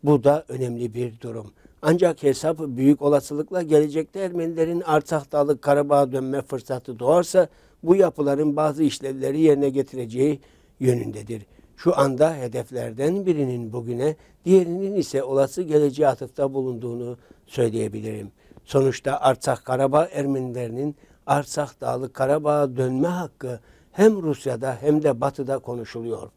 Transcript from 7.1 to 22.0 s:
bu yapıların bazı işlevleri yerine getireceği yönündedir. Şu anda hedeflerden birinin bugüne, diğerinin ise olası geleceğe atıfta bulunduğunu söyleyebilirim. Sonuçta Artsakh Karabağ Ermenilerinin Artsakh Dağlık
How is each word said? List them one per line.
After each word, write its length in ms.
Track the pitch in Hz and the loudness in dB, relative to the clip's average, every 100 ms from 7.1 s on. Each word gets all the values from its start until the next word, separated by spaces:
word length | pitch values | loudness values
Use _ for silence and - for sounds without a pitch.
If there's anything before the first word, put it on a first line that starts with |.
| 170 175 185 165 _ _ _ | 2 4 2 2 _ _ _
bu 120 | 165 196 | 2 4
yapıların 600 | 185 - 143 139 151 147 | 4 2 0 2 0 2
bazı 280 | 151 147 | 0 2
işlevleri 560 | 151 - 135 135 131 143 | 0 0 -10 -6 -4 4
yerine 300 | 160 139 139 | 6 6 4
getireceği 680 | 135 131 131 120 117 143 139 _ _ _ _ | 0 -4 -6 -8 0 0 0 _ _ _ _
yönündedir. 680 | 127 120 110 104 104 113 104 _ _ _ | 0 0 -2 -10 -12 -12 -12 _ _ _
Şu 200 | 170 170 | 0 2
anda 380 | 139 127 156 156 | 2 4 2 2
hedeflerden 920 | 127 123 113 127 120 110 143 190 185 | -6 -6 -6 -8 -8 -2 -2 0 -2
birinin 480 | 156 135 123 113 | 0 -2 -4 -6
bugüne, 420 | 117 117 120 143 151 _ _ - | -8 -8 -2 -2 -4 _ _ 4
diğerinin 500 | 190 175 175 196 208 | 4 4 -4 -2 -2
ise 280 | 151 139 | -2 -4
olası 380 | 131 135 135 - | 0 0 0 -2
geleceğe 460 | 175 151 147 131 147 | 0 2 2 2 2
atıfta 460 | 147 127 - 139 | 2 -8 -4 -4
bulunduğunu 640 | 135 131 117 120 120 120 123 _ _ _ | -2 -4 -6 -8 -8 -10 -12 _ _ _
söyleyebilirim. 840 | - 120 113 107 107 110 107 104 _ _ - _ | -2 0 0 -4 -6 -8 -10 -12 _ _ -20 _
Sonuçta 540 | 139 135 131 - 139 | 2 2 0 -4 0
Artsakh 440 | 135 127 - 127 | 2 2 -2 -4
Karabağ 420 | - 131 135 147 170 | -2 0 2 2 0
Ermenilerinin 920 | 143 139 135 127 120 120 117 143 147 _ _ - | -2 -2 -4 -4 -8 -8 -6 -6 -8 _ _ -2
Artsakh 560 | 139 143 - 143 - | -2 0 -6 -6 -6
Dağlık 320 | 127 123 | -6 -4